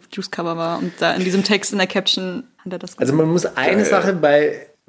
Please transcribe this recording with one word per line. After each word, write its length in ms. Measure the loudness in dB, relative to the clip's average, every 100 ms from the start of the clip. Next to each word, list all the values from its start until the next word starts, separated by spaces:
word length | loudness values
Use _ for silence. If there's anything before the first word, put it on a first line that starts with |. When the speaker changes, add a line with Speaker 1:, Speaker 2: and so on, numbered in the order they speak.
| -12
Speaker 1:
Juice-Cover 440 | -12 -10 -6 -4 -4
war. 220 | -4 -4
Und 160 | -6 -2
da 140 | -2 0
in 80 | 0
diesem 180 | 0
Text, 300 | 2 0 0
in 60 | -2
der 80 | -2
Caption, 580 | -2 -2 -2 -4 -8 -12 _
hat 80 | -12
er 80 | -12
das 120 | -10 -4
Speaker 2:
Also 140 | 2
Speaker 1:
gesagt. 60 | 4
Speaker 2:
man 120 | 4
muss 160 | 2 0
eine 320 | -2 0 2
Speaker 3:
Geil. 80 | 2
Speaker 2:
Sache 280 | 2 2
bei 540 | 2 4 4 4 -2 -12 _